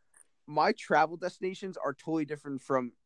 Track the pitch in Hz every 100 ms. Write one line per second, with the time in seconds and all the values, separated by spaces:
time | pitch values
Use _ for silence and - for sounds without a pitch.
0 | _ _ _ _ - 151 175 240 - 151
1 | 156 170 180 - 185 190 190 165 139 135
2 | 156 160 151 151 143 135 - 135 123 _